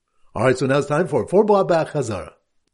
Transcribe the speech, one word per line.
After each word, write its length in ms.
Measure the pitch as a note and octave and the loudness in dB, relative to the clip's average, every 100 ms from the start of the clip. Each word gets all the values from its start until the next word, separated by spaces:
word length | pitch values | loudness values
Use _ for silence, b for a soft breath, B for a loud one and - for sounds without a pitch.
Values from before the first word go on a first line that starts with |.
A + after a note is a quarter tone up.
| _ _ _ | _ _ _
All 80 | G2 | -2
right, 160 | C3 B2+ | 0 0
so 80 | C3 | 0
now 120 | C#3+ | 0
it's 100 | C#3 | 0
time 180 | D3+ F3+ | -2 0
for 220 | C#3+ C3+ | -2 0
four 160 | F3+ | 2
Bla 200 | G#3+ G3 | 4 2
BA 240 | F3+ E3 C#3+ | 2 0 0
Chazara. 400 | D3 A2 F#2+ D#2+ - _ _ _ | -4 -4 -6 -10 -20 _ _ _